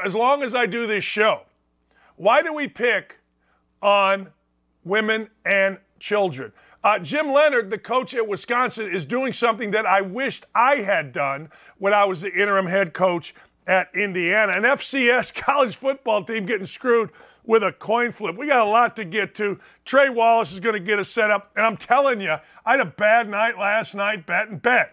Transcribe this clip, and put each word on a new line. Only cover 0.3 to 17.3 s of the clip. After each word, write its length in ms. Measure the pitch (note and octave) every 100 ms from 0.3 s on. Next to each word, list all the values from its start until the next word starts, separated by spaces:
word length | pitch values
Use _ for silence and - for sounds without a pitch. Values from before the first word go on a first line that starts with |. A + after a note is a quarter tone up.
| C#4+
as 120 | C4
I 120 | B3 A#3
do 200 | A#3 A3+
this 180 | G#3
show. 380 | - G#3 G#3+ D#3+ - _ _ _ _ _ _ -
Why 260 | G3 C4+
do 100 | E4
we 160 | D4+ C#4
pick 480 | - A#3+ G3+ - - _ _ _ _ _ _
on 480 | G3+ G3+ G3 G3 F#3 _ _ _ _ _
women 460 | E3 G#3 G#3+ A3 G#3+ _ -
and 320 | G3 G3 F#3+ _ _
children? 520 | - G#3 F#3+ C3 A2+ - _ _
Uh, 140 | G3+ G#3
Jim 340 | D#3+ D4 D#4
Leonard, 380 | C#4 D#4 C4 G3
the 80 | G#3+
coach 360 | - B3 B3+
at 140 | C4 A3
Wisconsin, 640 | G3 - A#3+ B3+ - G#3
is 160 | F3+ C#3
doing 260 | A#3+ C4
something 380 | - A#3 G#3+ G#3+
that 160 | G#3 G#3
I 160 | G3
wished 420 | F#3+ G#3 C4 - -
I 220 | G#3 B3 C#4+
had 360 | F#3+ F3+ D3
done 360 | C3+ C#3 C#3 D#3+ - - _
when 160 | G3
I 100 | G#3
was 160 | G3+ F3
the 120 | F#3+
interim 340 | F3+ G3+ G3 F#3
head 260 | G3 F#3
coach 420 | - F#3 E3+ - - _ _ -
at 280 | F#3 F3
Indiana. 600 | F#3 G3+ F3+ E3+ G#3 G#3
An 100 | F#3
F 180 | A#3 C#4
C 280 | - C4+ A#3+
S 200 | B3 -
<laughs> 40 | -
college 400 | - C#4+ B3+ -
football 480 | C4+ C#4 A#3+ G#3
team 220 | F#3+ A3 F#3+
getting 180 | G#3+
screwed 460 | F#3 - B3+ A#3 G#3 - -